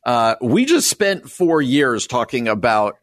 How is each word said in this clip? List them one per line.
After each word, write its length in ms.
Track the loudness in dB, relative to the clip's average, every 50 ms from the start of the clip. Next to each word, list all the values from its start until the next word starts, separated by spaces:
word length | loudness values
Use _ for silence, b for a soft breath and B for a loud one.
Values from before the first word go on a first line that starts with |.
| b
Uh, 300 | -2 0 2 2 0 0 -2
we 260 | -2 0 2 2 2
just 220 | 2 2 2 2 0
spent 400 | -2 0 0 -2 -2 -4 -8 -12
four 320 | -6 -2 0 2 2 2
years 460 | 2 2 2 2 2 2 0 -2 -4
talking 420 | -4 -4 -4 -2 -2 -4 -4 -2 -2
about 500 | -2 0 0 2 2 2 0 0 -4 _